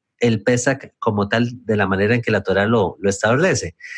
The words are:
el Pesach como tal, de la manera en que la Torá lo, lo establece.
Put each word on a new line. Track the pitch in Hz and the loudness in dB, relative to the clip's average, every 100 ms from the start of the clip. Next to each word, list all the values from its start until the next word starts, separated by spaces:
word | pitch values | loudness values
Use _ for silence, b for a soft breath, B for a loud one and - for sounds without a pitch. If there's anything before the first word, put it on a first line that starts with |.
| _ _ | _ _
el | 120 107 | 0 2
Pesach | 123 123 143 135 - _ | 0 0 0 -4 -8 _
como | 113 104 101 | -4 -2 0
tal, | 113 120 120 | 0 -2 -4
de | - 107 | -4 0
la | 98 | 0
manera | 95 104 | 0 2
en | 120 | 0
que | 117 | 0
la | 104 | -2
Torá | 95 95 104 | 0 0 2
lo, | 117 90 - | 2 0 0
lo | 98 | -2
establece. | 95 110 127 185 131 85 - B | 0 0 2 2 0 -4 -12 B